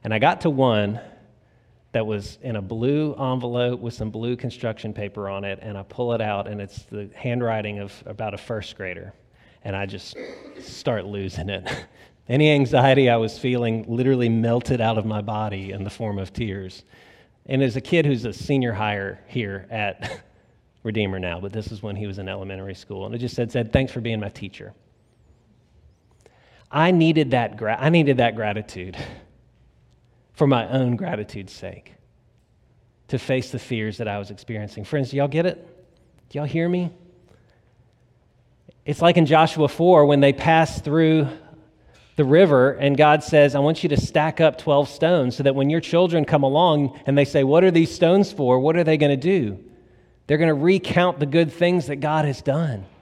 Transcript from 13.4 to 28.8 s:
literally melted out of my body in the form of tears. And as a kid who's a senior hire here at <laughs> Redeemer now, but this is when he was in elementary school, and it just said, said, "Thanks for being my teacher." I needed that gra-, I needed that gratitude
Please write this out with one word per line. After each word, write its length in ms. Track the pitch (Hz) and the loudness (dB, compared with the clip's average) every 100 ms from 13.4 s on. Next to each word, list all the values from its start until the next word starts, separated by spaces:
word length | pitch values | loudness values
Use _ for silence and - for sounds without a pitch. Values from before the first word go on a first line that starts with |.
| 127 123 117 113 107 | -4 -2 -2 -4 -4
literally 400 | 117 127 131 117 | -2 2 2 2
melted 520 | 113 117 120 120 123 | 2 2 0 0 -2
out 180 | 110 110 | 0 -2
of 80 | 107 | -4
my 160 | 107 | -6
body 500 | 104 107 107 98 95 | -4 -6 -6 -6 -10
in 120 | 98 | -10
the 60 | 98 | -10
form 280 | - 113 101 | -8 -8 -6
of 140 | 95 | -8
tears. 520 | - 113 95 92 - _ _ _ _ _ _ - | -8 -8 -8 -12 -18 _ _ _ _ _ _ -4
And 160 | 135 | 0
as 140 | 135 120 | 0 -2
a 40 | |
kid 260 | - 170 147 | 0 2 2
who's 180 | 123 | 0
a 80 | 113 | -4
senior 400 | 95 - 139 123 | -10 -2 0 0
hire 500 | 101 107 104 98 98 - | -2 -2 -4 -6 -10 -8
here 400 | 127 104 98 95 | -6 -6 -8 -10
at 520 | 113 101 - - - _ _ _ | -6 -6 -6 -12 -14 _ _ _
<laughs> 280 | _ _ _ | _ _ _
Redeemer 360 | 113 107 101 95 | -6 -4 -4 -4
now, 220 | 92 85 | -6 -8
but 120 | 98 | -10
this 180 | 107 104 | -10 -10
is 100 | 107 | -12
when 140 | 107 101 | -10 -10
he 100 | 104 | -10
was 120 | 95 | -10
in 100 | 95 | -10
elementary 460 | 98 98 95 98 | -10 -10 -12 -12
school, 320 | 92 - 98 101 | -16 -14 -12 -10
and 80 | |
it 40 | 117 | -8
just 180 | 123 - | -6 -4
said, 140 | 117 | -4
said, 220 | 123 110 | -4 0
"Thanks 200 | 135 131 | 0 -2
for 100 | 123 | -6
being 180 | 117 113 | -6 -6
my 80 | 98 | -6
teacher." 460 | - 101 - 101 - _ _ _ _ _ _ _ _ _ _ _ _ _ _ _ _ _ _ _ | -10 -16 -16 -20 -20 _ _ _ _ _ _ _ _ _ _ _ _ _ _ _ _ _ _ _
I 200 | 147 170 | 2 4
needed 400 | 180 160 156 135 | 6 4 4 2
that 260 | 123 113 104 | 0 0 -4
gra-, 220 | 110 113 | -4 0
I 100 | 143 | 4
needed 300 | 170 143 127 | 4 4 4
that 180 | 117 110 | 2 0
gratitude 600 | 107 104 104 92 | -4 -6 -8 -12